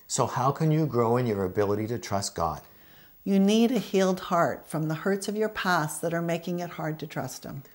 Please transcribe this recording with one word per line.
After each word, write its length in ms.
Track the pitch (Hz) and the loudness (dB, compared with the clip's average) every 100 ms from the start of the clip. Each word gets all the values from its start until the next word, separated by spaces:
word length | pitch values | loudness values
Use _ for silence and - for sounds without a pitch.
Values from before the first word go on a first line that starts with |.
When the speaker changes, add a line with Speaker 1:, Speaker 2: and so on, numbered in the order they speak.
| - | -4
Speaker 1:
So 180 | - 120 | 0 0
how 260 | - 127 | 2 0
can 180 | - 160 | 2 2
you 160 | 156 156 | 4 2
grow 300 | 120 113 120 | 2 4 2
in 100 | 123 | 2
your 160 | 101 | 0
ability 460 | 95 98 101 104 110 | 0 2 2 2 -2
to 100 | 120 | -4
trust 380 | - 98 98 - | -4 -4 -4 -2
God? 240 | 82 73 - - - - - _ | -4 -4 -12 -20 -20 -20 -20 _
Speaker 2:
You 160 | - 196 | 0 4
need 320 | 196 220 233 | 6 6 4
a 80 | 247 | 2
healed 400 | 185 190 190 190 | 0 2 2 0
heart 480 | - 175 147 - - | 0 2 2 0 -6
from 180 | 160 156 | -4 -2
the 80 | |
hurts 320 | 156 202 196 202 | -2 -2 -2 -2
of 80 | |
your 140 | 214 214 | -2 -2
past 520 | 214 196 175 151 - | -2 0 0 0 -4
that 140 | 170 | -4
are 80 | 165 | -2
making 380 | 170 170 180 175 | -2 -2 -4 -6
it 100 | 175 | -6
hard 300 | - 156 156 | -6 -6 -6
to 80 | 151 | -8
trust 340 | - 131 - | -8 -8 -8
him. 220 | - 139 - | -12 -14 -16